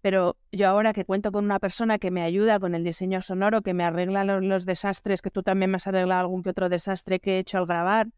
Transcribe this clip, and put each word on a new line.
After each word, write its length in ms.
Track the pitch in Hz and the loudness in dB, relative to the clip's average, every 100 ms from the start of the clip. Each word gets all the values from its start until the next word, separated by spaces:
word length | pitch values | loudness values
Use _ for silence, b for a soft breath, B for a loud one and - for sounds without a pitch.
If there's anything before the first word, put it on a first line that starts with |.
Pero 380 | 202 190 175 - _ | 2 2 2 -2 _
yo 160 | 196 196 | 0 2
ahora 240 | 196 220 | 4 2
que 100 | 214 | 0
cuento 280 | 185 196 208 | -2 -2 -2
con 120 | 202 | -2
una 140 | 208 196 | 0 0
persona 400 | 190 - 226 208 | -2 -2 0 0
que 120 | 185 | 0
me 120 | 180 | -2
ayuda 360 | 165 185 220 208 | 0 2 2 2
con 140 | 185 | 0
el 80 | 170 | -2
diseño 380 | 170 165 185 190 | -4 -4 -2 -4
sonoro, 400 | - 185 196 220 | -2 0 2 0
que 140 | 208 | 0
me 100 | 180 | 0
arregla 400 | 170 165 180 196 | 0 0 0 0
los, 180 | 196 196 | 0 0
los 220 | 190 190 | 0 0
desastres, 560 | 180 180 202 190 202 190 | 0 -2 -2 -4 -2 -2
que 100 | 190 | -2
tú 120 | - | -4
también 280 | 185 190 190 | 0 2 2
me 60 | 190 | 0
has 100 | 196 | 0
arreglado 340 | 190 185 180 | 0 2 2
algún 200 | 180 185 | 0 -2
que 80 | 185 | -4
otro 200 | 180 180 | -2 0
desastre 500 | 175 196 190 - 185 | 0 -2 -6 -2 -2
que 160 | 196 185 | 0 -2
he 20 | |
hecho 180 | 190 190 | 0 -2
al 80 | 175 | 0
grabar 420 | 175 175 220 220 | 0 2 2 0